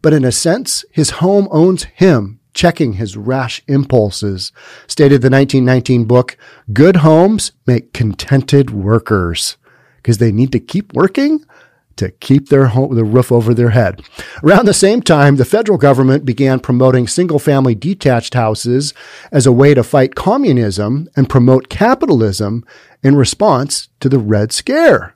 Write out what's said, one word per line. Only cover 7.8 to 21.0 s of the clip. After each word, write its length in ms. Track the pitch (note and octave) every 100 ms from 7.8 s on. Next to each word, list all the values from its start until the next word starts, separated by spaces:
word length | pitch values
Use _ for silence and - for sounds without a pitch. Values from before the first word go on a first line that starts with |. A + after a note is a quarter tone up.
| -
Contented 760 | - A2+ F#2+ - C#3 - C#3 C3
Workers, 880 | G#2+ F#2+ A2+ - G#2 F2 E2 - - _ _ _ _
'cause 140 | - A2
they 160 | A#2
need 200 | G#2 C3+
to 60 | B2
keep 360 | - F#3 G3+
working 500 | - F#3 A3+ C#4+ D#4 _ _ _ _ _
to 140 | - F#2+
keep 400 | _ - C3+ C#3
their 200 | C#3 C3+
home, 260 | A#2+ C3+
the 100 | A#2+
roof 260 | A2 A#2+ B2
over 220 | A#2+ A2
their 160 | A#2+ A#2+
head. 320 | A2+ G2+ - - - - -
Around 220 | D3 G3
the 80 | -
same 300 | F#3 G3 A#3
time, 340 | - D#3 C#3+ C#3
the 80 |
federal 320 | B2 G#3 G#3+ F#3
government 480 | C#3 B2+ C3 C#3
began 340 | C#3+ A2+ C3+ C3
promoting 480 | - B2+ C3 B2+ A#2
single-family 680 | - F3+ D3 - C#3 C3+
detached 580 | A2 D3 F#3+ - A#2+ -
houses 640 | B2+ A2 G#2+ A#2+ B2+ D3 - - - -
as 140 | D3+
a 80 | B2+
way 220 | B2 C#3
to 80 | C#3
fight 320 | A2 C#3+ B2+
communism 920 | - - B3 C4+ B2+ A2 F#2+ G#2 C#3